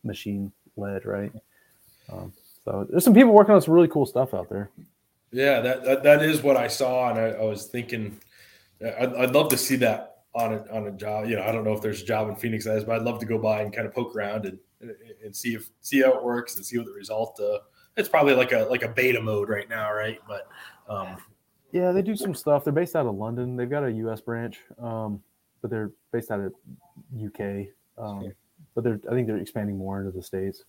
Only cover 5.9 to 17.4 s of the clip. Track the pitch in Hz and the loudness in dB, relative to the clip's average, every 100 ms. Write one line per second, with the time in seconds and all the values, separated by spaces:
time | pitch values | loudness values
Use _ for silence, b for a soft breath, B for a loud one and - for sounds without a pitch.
5.9 | 135 147 147 156 151 139 131 117 - 127 | 4 8 8 6 2 2 2 2 0 0
6.9 | 127 123 113 113 104 110 104 - 123 117 | 2 0 0 -2 0 -4 -4 -8 -8 -6
7.9 | 117 107 - b b b b b _ 110 | -8 -8 -12 b b b b b _ -8
8.9 | - 127 120 127 139 151 - - 131 117 | -2 -4 0 4 4 4 0 0 2 2
9.9 | 107 - - _ 117 113 107 107 110 104 | 0 -8 -20 _ -4 -2 -4 -6 -8 -8
10.9 | 98 104 107 110 107 101 113 107 104 110 | -8 -6 -4 -4 -2 -2 -2 -2 -2 -4
11.9 | 98 - 110 107 98 117 110 110 107 104 | -6 -4 -2 -2 -4 -4 -4 -2 -2 0
12.9 | 113 117 113 113 113 107 107 104 113 107 | -2 -2 -4 -4 -2 0 0 -4 -6 -6
13.9 | 127 120 107 101 107 98 92 _ _ 117 | -6 -6 -6 -6 -6 -8 -12 _ _ -20
14.9 | 107 113 104 110 - 120 113 - _ - | -20 -20 -20 -16 -8 -6 -6 -10 _ -2
15.9 | 139 131 127 123 120 120 - - 120 107 | 4 4 4 0 -4 -6 -12 -8 -8 -8
16.9 | 101 98 107 110 - | -14 -8 -6 -6 -4